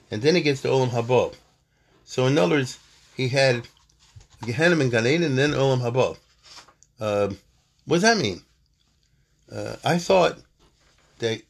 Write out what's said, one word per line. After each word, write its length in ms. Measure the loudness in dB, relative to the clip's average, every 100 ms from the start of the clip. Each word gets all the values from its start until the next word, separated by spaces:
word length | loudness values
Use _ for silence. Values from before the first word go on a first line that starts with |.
| -12
And 100 | -4
then 140 | 0 2
he 60 |
gets 200 | 0 -2
to 60 | 0
Olam 220 | 0 0
Haba. 440 | -2 0 0 0 -6 _ _ _ _ _ _
So 220 | -10 -2 0
in 120 | 2
other 160 | 2
words, 240 | 0 -2 -10 _ _ _ -6
he 120 | -2
had 380 | 2 2 0 -6 _ _ _ _ -20 -20 -14
Gehenim 380 | -8 0 2 2
and 120 | 2
Gan 160 | 2 2
Eden, 160 | 0
and 120 | 0 0
then 140 | 0
Olam 300 | 2 0 0
Haba. 360 | 0 0 0 -2 _ _ -20 -20 -20 _ _ -8
Uh, 340 | -2 0 -2 -4 _ _ _ _
what 120 | -2 0
does 60 |
that 160 | 2 2
mean? 240 | -2 -6 -14 _ _ _ _ _ _ _ _ _ -16
Uh, 240 | -12 -10 -6
I 140 | -2 -2
thought 400 | 2 2 2 -2 _ _ _ _ _ _ _ -8
that 240 | -6 -6